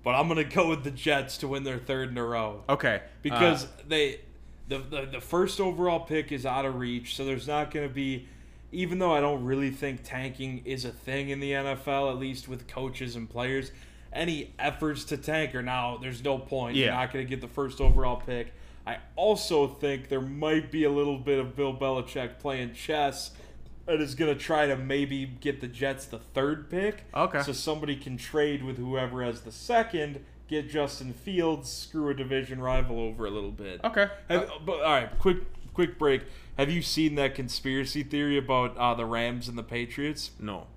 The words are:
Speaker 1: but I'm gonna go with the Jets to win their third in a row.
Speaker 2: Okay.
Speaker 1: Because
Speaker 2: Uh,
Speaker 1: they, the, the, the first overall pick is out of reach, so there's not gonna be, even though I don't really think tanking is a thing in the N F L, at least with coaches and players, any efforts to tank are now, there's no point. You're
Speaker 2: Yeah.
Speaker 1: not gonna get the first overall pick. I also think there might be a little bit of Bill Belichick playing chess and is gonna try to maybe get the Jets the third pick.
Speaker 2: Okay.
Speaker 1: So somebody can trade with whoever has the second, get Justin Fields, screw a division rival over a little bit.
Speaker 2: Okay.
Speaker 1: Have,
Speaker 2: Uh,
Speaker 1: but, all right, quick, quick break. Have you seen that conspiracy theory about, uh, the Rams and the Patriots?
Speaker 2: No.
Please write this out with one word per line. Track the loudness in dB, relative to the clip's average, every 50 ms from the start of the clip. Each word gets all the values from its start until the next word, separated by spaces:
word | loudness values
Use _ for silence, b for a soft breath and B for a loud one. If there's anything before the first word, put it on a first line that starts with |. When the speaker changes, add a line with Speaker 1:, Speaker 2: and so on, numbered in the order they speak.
Speaker 1:
but | 2 4 4
I'm | 4 4 4
gonna | 4 2 2
go | 2 4 4 4 4
with | 2 0 -2
the | -8
Jets | -8 0 2 2 2 2 2 -4 -8 -6
to | -4 -4
win | -4 -4 -4
their | -4 -6 -6
third | -2 -2 -2 -2 -2 -4
in | -2 -2
a | -2
row. | 0 0 0 -2 -2 -4 -6 0 0
Speaker 2:
Okay. | 2 4 4 2 2 2 B B B B
Speaker 1:
Because | -4 0 4 6 6 6 6 4 -2
Speaker 2:
Uh, | -10 -12 -16 -4 -2
Speaker 1:
they, | 2 2 2 2 0 -8 -14 -18 -18 -18 -18 -18 -16 -14 -6 -6
the, | -6 -6
the, | -6 -8 -8 -8 -8 -8
the | -10 -12
first | -6 0 4 4 4 4 2 0
overall | 0 0 2 2 2 2 2 2
pick | 0 0 -2 -2 0 -2
is | -4 -4 -2
out | -2 0 0 0
of | 0 -2
reach, | -2 -2 -2 -2 -4 -4 -6 -6
so | -4 -2
there's | -2 -2 -4 -2 0
not | 0 0 0 0
gonna | -2 -4 -4 -2
be, | -2 -2 -2 -2 -2 -4 B B B B B B B B B B
even | -4 -2 -2 0 0 2
though | 4 4
I | 6 6
don't | 4 4 2 0 0
really | 0 2 2 2 0
think | -2 -2 -4 -6 -6 -8 -10
tanking | -8 -8 -6 -6 -6 -6 -6 -6 -6 -6 -8 -6
is | -6 -6 -4 -6
a | -8
thing | -8 -8 -6 -4 -4 -2 -2 -2
in | -4 -4
the | -2 -2 0
N | 0 0
F | -2 -4 -4 -2 0
L, | 0 2 2 0
at | 0 -2
least | -4 -6 -6 -8 -10 -10
with | -10 -10 -10 -10
coaches | -8 -6 -6 -6 -6 -6 -8 -6 -6
and | -8 -10 -8
players, | -4 -4 -2 0 0 -2 -2 -4 B B B B B B B B
any | -6 -4 -2 -2 -2 -4 -6 -10 -6 -2
efforts | -2 -2 0 0 -2 -2 -2 -2 -4
to | -6 -6
tank | -4 -2 -2 0 0 0 0 -2
are | -4
now, | -4 -2 -2 -2 -2 -2 -4 -6
there's | -8 -8 -8 -4
no | 0 0 0 0
point. | -2 -4 -4 -2 -2 0 2
You're | 4 4 4
Speaker 2:
Yeah. | 4
Speaker 1:
not | 2 -2 -2
gonna | -2 -4 -4
get | -4 -6 -6
the | -8 -8
first | -4 -4 -4 -4 -2 8
overall | 10 10 10 10 8 6 2
pick. | 0 -2 -4 -4 -4 -4 -6 b b b b b b b
I | -8 -8 -8 -10 -10 -2
also | 2 4 4 4 4 2 4 4 4 4 4
think | 2 -2 -2 -2 -2 -2 -2 -2
there | -2 -2
might | -2 -4 -4 -2 2 2 2 2 2 0
be | 0 2 4
a | 4
little | 4 4 2 2 0 0
bit | 2 2 2 2
of | 2 -2 -2
Bill | 0 0 0 0
Belichick | 0 0 0 0 0 -2 -4 -6 -6 -6 -6 -8 -6
playing | -4 -4 -2 -2 -4 -6 -8
chess | -8 -4 -2 2 2 2 2 0 -2 -10 -10 B B B B B B -14 -14 -14 -12 -2
and | 0 2 2
is | 2 -2 0
gonna | 2 2 2 2
try | 0 0 2 4 4 6
to | 4 2
maybe | 0 0 0 2 0 2 0 -2 -4 -4
get | -6 -8 -4 -2 -2 -2 -2
the | -8 -10
Jets | -4 -2 -2 -2 -2 -4 -8
the | -12 -12 -14
third | -14 -4 0 2 2 2 2 -2 -4 -4
pick. | -2 0 0 0 -2 -4 -14 -6 0
Speaker 2:
Okay. | 2 2 2 2 0
Speaker 1:
So | 0 0
somebody | -2 -2 -2 -2 -2 0 0 -2 -4
can | -4 -4 -8 -8
trade | -8 -8 -2 2 2 4 4 2 -2 -4
with | -6 -6 -4
whoever | -4 -2 0 -2 -2 -2 -2 -2
has | -2 -2 -4 -4
the | -10 -14
second, | -14 -12 -2 4 4 4 4 4 0 -2 -2 -2 -6 -10 B B B B B -2
get | -2 -2 -2 0
Justin | 0 0 0 0 -2 -8 -8 -10
Fields, | -10 -8 -8 0 0 2 4 4 2 0 -4 -10
screw | -10 -10 -10 -6 -2 0 0 0
a | 0
division | -2 -2 0 0 -2 -2 -2 -6 -4
rival | 0 4 6 6 6 6 4 0
over | -2 -2 -2 -4 -4
a | -4
little | -4 -4 -6 -6
bit. | -8 -8 -10 -10 -8 -2 -2
Speaker 2:
Okay. | 2 4 4 4 4 0 -12 -2 2
Speaker 1:
Have, | 2 2
Speaker 2:
Uh, | 2 0 -6 -6 -4
Speaker 1:
but, | -4 -2 2
all | 4 4
right, | 4 4 4 4 2 6
quick, | 6 6 6 6 2 -4 -6 -8 -10 -6 2
quick | 2 2 2 2 2
break. | 4 4 4 4 0 B B B B B B 0
Have | 0 2
you | 2 0
seen | 0 0 2 4 4 4 4
that | 4 2 2 0
conspiracy | -2 -6 -4 -4 -4 -2 0 0 0 -2 -2 -2 -4
theory | -4 -2 0 0 2 2 2
about, | 2 2 4 4 4 4 2 0
uh, | 2 2 2 2
the | 2 0
Rams | 0 0 0 0 0 -2 -4 -6 -6
and | -6
the | -8
Patriots? | -6 -4 -4 -4 -4 -4 -4 -4 -4 -4 -4 -4 -8 -10 -10 -8
Speaker 2:
No. | -8 -6 -6 -8 -10 -14 -18